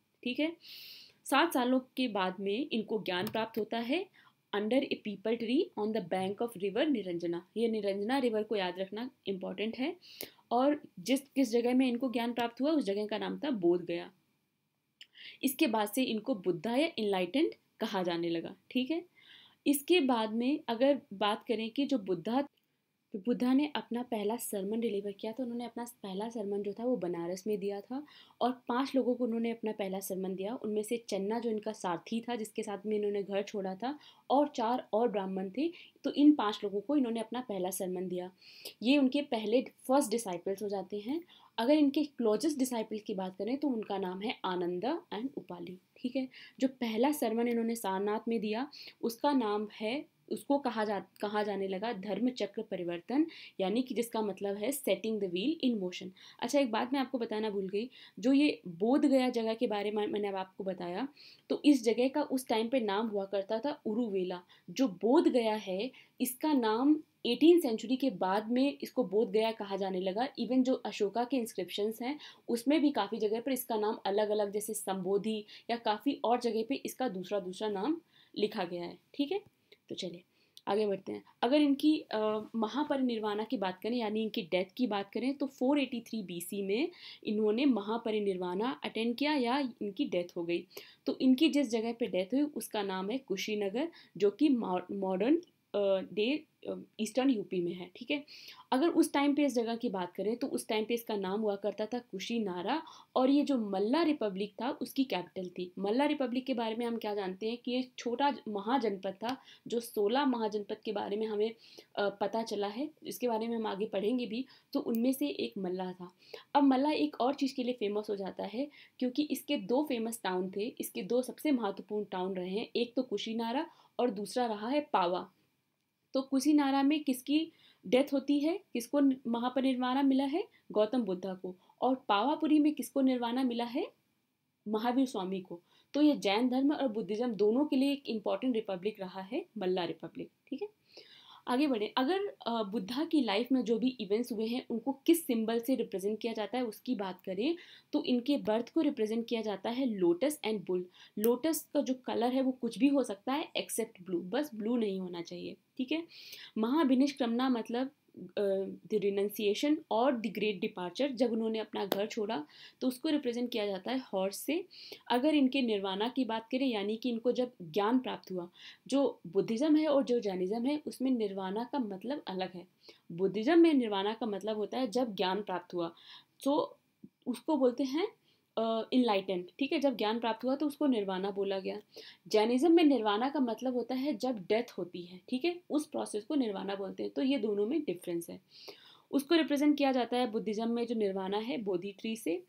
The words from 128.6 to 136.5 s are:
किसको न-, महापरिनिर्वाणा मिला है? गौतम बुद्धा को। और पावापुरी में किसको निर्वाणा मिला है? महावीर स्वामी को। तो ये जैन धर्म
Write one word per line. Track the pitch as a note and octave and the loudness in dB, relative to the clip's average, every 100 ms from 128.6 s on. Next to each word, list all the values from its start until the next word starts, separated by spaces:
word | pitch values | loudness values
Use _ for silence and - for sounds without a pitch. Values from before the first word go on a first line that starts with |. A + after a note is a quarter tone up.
| - | -4
किसको | A#3+ A#3 C#4+ | -8 0 4
न-, | C#4 C4 - | 4 4 -2
महापरिनिर्वाणा | A#3 B3 C4 C4 B3 B3+ C4 | -2 0 0 0 0 0 2
मिला | C#4 C4+ | 4 4
है? | C#4 D#4 A4+ _ - | 2 -2 -4 _ -4
गौतम | G3 G#3+ C4+ | 0 2 2
बुद्धा | G#3+ F#3 G3 | 0 -2 -4
को। | F#3 F#3+ F3+ _ - | -8 -10 -12 _ -2
और | B3 C4 - | 0 0 2
पावापुरी | G3+ A#3+ D4+ D#4 D4+ | 2 4 2 4 6
में | D4 | 6
किसको | D4+ A#3+ C#4 | 2 -2 2
निर्वाणा | C4 B3+ A#3 B3 | 4 4 0 0
मिला | C4 A#3 | 0 0
है? | A#3 B3 A#4+ - _ _ _ _ _ _ - | -4 -4 -4 -8 _ _ _ _ _ _ -4
महावीर | G#3+ A#3+ B3 C4 | -2 2 2 2
स्वामी | A3 F#3 F#3+ | 0 -4 -6
को। | F#3 F3 _ _ _ | -8 -14 _ _ _
तो | C#4 | 4
ये | D4+ A#3 | 6 6
जैन | G3 G3+ | 4 4
धर्म | B3 | 4